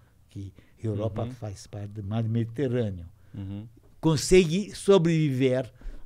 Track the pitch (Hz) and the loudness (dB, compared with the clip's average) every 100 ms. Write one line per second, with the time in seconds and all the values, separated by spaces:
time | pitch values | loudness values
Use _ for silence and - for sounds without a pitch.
0 | - _ _ 101 98 - - - 110 101 | -20 _ _ -14 -14 -16 -20 -8 -6 -2
1 | 110 - 117 127 110 98 - 104 101 107 | -4 -4 -8 -8 -12 -12 -14 -12 -12 -10
2 | 98 113 113 117 113 113 135 123 107 90 | -6 -2 0 0 -2 -2 -2 0 -2 -6
3 | 82 - - 104 98 101 110 - - - | -12 -20 -18 -12 -10 -10 -12 -20 -20 -2
4 | 160 151 - 185 170 180 196 - - 196 | 2 2 6 6 6 2 -4 -4 4 6
5 | 165 160 151 127 131 127 120 - - - | 6 2 2 2 2 2 -2 -10 -14 -12